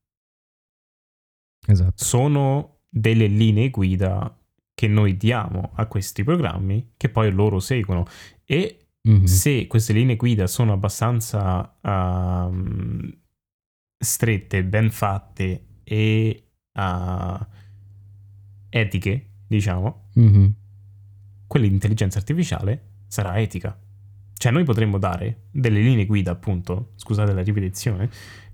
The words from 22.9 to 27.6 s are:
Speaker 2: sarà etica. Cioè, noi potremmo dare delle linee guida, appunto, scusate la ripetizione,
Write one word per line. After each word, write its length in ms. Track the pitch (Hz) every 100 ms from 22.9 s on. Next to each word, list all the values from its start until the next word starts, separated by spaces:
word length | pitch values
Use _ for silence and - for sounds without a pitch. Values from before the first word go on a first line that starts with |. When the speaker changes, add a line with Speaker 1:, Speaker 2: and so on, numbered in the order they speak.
| - -
Speaker 2:
sarà 320 | - 95 95
etica. 380 | 110 87 104 - - - - - -
Cioè, 180 | - 120
noi 100 | 143
potremmo 340 | 165 113 110 98
dare 500 | 95 87 101 113 -
delle 300 | 147 123 104
linee 240 | 117 123 101
guida, 260 | 104 90
appunto, 600 | 85 - 90 90 92 123 -
scusate 380 | - 104 104
la 80 | 95
ripetizione, 680 | 95 104